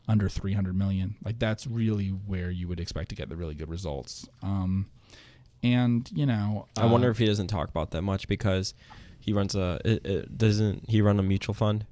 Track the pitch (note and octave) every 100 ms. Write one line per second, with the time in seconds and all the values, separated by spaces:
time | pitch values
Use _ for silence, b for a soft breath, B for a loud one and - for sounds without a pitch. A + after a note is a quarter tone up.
0 | - G#2+ F#2+ - G2 G2 F#2+ F#2 G2 F#2+
1 | F#2 G#2 G#2+ A2+ A2+ G#2+ C3 A#2 A2+ G#2
2 | G2 F#2+ G2+ F#2 F2+ F2+ F2 F2 F2 -
3 | - - B1 E2 E2 D2+ D#2 E2+ F2+ C#2+
4 | - - - - G2 G2 F#2 F#2+ G2 -
5 | B B B B B _ A#2+ B2 B2 A#2
6 | B2 D#3 C#3 A2 G#2 G#2 - - A#2 A#2
7 | B2 A2 A2 G#2 F2+ G2 C#2+ E2 D#2 E2
8 | G2 F#2+ - G2+ G#2 F#2+ F#2+ - B B
9 | B B - G2+ G2 G2+ F2+ E2 - A2+
10 | - F#2+ - - A2 G#2 G#2+ - - A2
11 | G#2 G2+ F#2+ G2 - G2+ G#2+ G#2+ G#2+